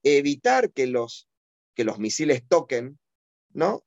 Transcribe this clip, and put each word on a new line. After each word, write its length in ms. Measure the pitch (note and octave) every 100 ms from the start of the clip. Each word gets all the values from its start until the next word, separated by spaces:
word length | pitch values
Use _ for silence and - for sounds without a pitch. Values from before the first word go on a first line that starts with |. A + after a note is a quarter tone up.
evitar 680 | C#3 C#3+ C#3+ C#3 A#3+ C4 G3+
que 160 | - B2+
los, 400 | B2 A#2 - _ _ _ _ _
que 80 | -
los 160 | A2 G2+
misiles 480 | G#2+ - D#3 B2+ _
toquen, 500 | E3+ E3 B2 B2+ C#3+ _ _ _ _ _
¿no? 340 | - E3+ A3